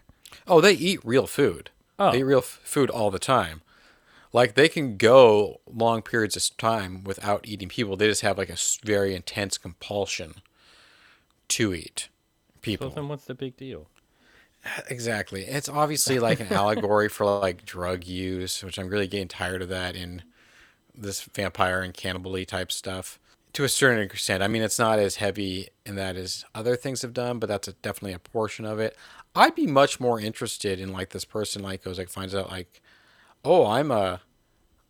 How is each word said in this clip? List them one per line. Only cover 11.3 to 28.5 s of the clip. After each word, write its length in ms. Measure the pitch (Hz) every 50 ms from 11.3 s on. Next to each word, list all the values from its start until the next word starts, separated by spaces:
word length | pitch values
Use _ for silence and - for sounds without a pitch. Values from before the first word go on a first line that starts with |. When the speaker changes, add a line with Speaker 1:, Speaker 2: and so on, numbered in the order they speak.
| _ _ _ -
Speaker 1:
to 260 | - - 117 104 92
eat 360 | 82 80 - - - - - _ _ _ _ _ _ _ _ _ _
people. 280 | - 117 104 - 135 131
Speaker 2:
So 60 | -
then 120 | 156 143 143
what's 160 | 147 139 -
the 100 | - 131
big 200 | 127 139 131 127
deal? 320 | - 135 135 117 80 78 - _ _ _ _ _ _ _ _ _ _ _ _ _ _ - - - - - -
Speaker 1:
Exactly. 560 | 135 123 117 117 113 104 98 - - 95 95
It's 240 | 107 131 143 143 -
obviously, 500 | 139 147 151 147 156 135 - - 135 127
like, 220 | 117 113 107 -
an 60 | 113 92
Speaker 2:
<laughs> 40 |
Speaker 1:
allegory 560 | 107 95 101 104 107 113 107 101 104 104 104 104
for, 180 | - - 107 101 101 101
like, 260 | 98 95 90 87 -
drug 380 | - - 90 90 90 92 90 87
use, 600 | 87 90 92 95 92 92 92 92 92 - - -
which 140 | 92 - -
I'm 120 | 95 92
really 180 | 98 104 101 92
getting 220 | 98 101 95 90
tired 320 | - - 101 90 92 92
of 80 | 92 90
that 260 | 92 92 92 90 92
in 280 | 95 90 87 90 87 82 - _ _ _ _ _ - - - _ _ _ _ _
this 280 | - 107 101 98 -
vampire 600 | - - - - 101 95 - - 98 92 92 92
and 120 | 92 92 90
cannibal-y 500 | - - 98 90 92 90 95 95 92 92
type 280 | - - 92 92 87
stuff. 460 | - - - 95 92 92 92 - - - _ _ _ _ _ _ -
To 100 | - 143
a 60 | 127
certain 340 | - - 143 135 120 110 104
extent. 400 | 95 - 107 - - 104 92 98
I 40 | 101
mean, 140 | 113 113
it's 160 | 110 104 - -
not 220 | 120 113 110 107
as 160 | 104 98 -
heavy 540 | - 104 101 95 104 101 95 92 92 98 - _ _ -
in 120 | - 101
that 200 | 98 95 95 92
as 300 | 92 92 92 - - - - -
other 220 | 110 110 120 123
things 260 | 120 - 139 131 120
have 120 | - 123 117
done, 260 | 127 123 123 123 120
but 80 | 110 101
that's 200 | 104 98 - -
a, 60 | 92
definitely 400 | - - 107 98 - - 101 92
a 60 | 87
portion 460 | - - - 117 110 104